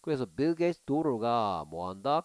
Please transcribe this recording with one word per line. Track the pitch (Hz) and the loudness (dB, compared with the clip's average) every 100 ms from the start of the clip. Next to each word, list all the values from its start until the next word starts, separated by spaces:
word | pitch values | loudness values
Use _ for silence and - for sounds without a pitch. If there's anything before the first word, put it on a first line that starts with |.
| - | -2
그래서 | 143 | -2
빌 | 113 - 151 | -2 0 0
게이츠 | 165 175 170 - | 2 0 0 -2
도로가 | 143 160 117 117 120 104 87 76 | 0 2 0 2 2 2 -2 -4
뭐 | 80 90 | -6 -6
한다? | 95 123 156 | -4 0 0